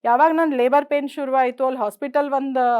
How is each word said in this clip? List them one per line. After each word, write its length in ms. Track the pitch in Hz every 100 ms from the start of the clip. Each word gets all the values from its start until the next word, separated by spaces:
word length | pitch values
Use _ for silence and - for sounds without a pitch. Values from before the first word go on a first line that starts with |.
ಯಾವಾಗ 280 | 233 247 311
ನನ್ 220 | 330 330
ಲೇಬರ್ 320 | 262 247 285 285
ಪೇನ್ 240 | 285 277
ಶುರುವಾಯ್ತು, 560 | 302 269 262 254 254 262
ಅಲ್ಲಿ 140 | 254
ಹಾಸ್ಪಿಟಲ್ 500 | 208 202 277 285 285
ಒಂದ್ 280 | 269 277 262 247